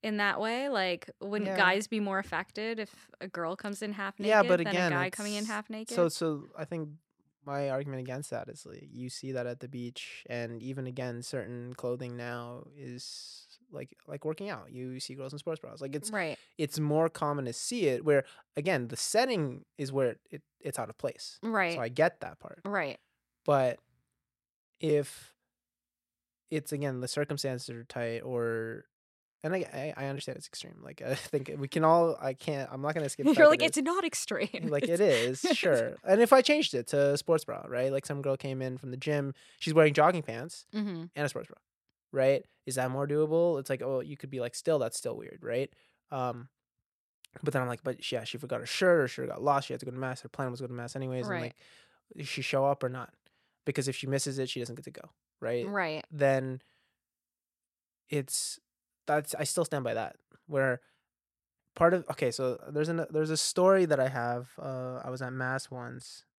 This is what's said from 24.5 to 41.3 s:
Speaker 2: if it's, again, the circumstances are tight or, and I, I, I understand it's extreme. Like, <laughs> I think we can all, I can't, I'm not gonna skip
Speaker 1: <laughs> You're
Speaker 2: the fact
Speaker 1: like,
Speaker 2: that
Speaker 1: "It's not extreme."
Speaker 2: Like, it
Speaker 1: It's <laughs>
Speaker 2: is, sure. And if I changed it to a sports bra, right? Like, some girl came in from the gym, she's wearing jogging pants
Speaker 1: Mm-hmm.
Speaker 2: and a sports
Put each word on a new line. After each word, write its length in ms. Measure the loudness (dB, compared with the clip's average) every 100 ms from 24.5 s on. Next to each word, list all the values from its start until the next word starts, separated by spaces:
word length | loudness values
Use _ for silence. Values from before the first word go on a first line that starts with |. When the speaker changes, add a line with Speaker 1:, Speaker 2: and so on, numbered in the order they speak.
| _ _ _
Speaker 2:
if 560 | 2 2 0 -10 -20 _ _ _ _ _ _ _ _ _ _ _ _
it's, 220 | -6 -4
again, 280 | -4 -2 -4
the 80 | -4
circumstances 600 | -4 -2 -2 -4 -6 -8
are 160 | -12
tight 360 | -10 -6 -4 -4
or, 680 | -4 -2 -2 -2 -6 -10 -16 _ _ _ _ _
and 100 | -4
I, 40 | -4
I, 460 | -4 -6 -8 -6
I 20 | -6
understand 320 | -6 -8 -10
it's 80 | -12
extreme. 300 | -14 -16 -16
Like, 200 | -18 -10
<laughs> 40 | -4
I 80 |
think 360 | -4 -2 -4 -2 -6
we 100 | -2
can 160 | 2
all, 320 | 6 6 6 0
I 100 | -4
can't, 380 | -6 -6 -6 -6
I'm 80 | -6
not 140 | -4
gonna 160 | -2 -4
skip 160 | 2 4
Speaker 1:
<laughs> 0 |
You're 80 |
Speaker 2:
the 60 | 10
fact 100 | 10
Speaker 1:
like, 80 | 10
Speaker 2:
that 80 | 4
Speaker 1:
"It's 100 | 2
not 200 | 2 0
extreme." 680 | 0 -4 -4 -2 -2 -4 -2
Speaker 2:
Like, 140 | 0
it 140 | 2 4
Speaker 1:
It's 460 | 6 6 4 0
<laughs> 0 |
Speaker 2:
is, 100 | 0 2
sure. 380 | 4 4 2 -4
And 180 | 4 6
if 100 | 10
I 80 | 8
changed 320 | 8 4 4
it 140 | -2 0
to 260 | 4 4
a 60 | 2
sports 260 | 4 2
bra, 220 | 2 -10 -6
right? 240 | -2 0
Like, 140 | 0 -2
some 160 | -4
girl 160 | -2 -2
came 240 | -4 -4
in 160 | -4 -6
from 120 | -8
the 40 | -6
gym, 380 | 0 0 0 -6 -16 _
she's 160 | 4
wearing 180 | 8 8
jogging 300 | 8 6 4
pants 420 | -4 -8 -10 -14 -10
Speaker 1:
Mm-hmm. 300 | -6 -4 -6 -8
Speaker 2:
and 120 | -2
a 20 |
sports 200 | -2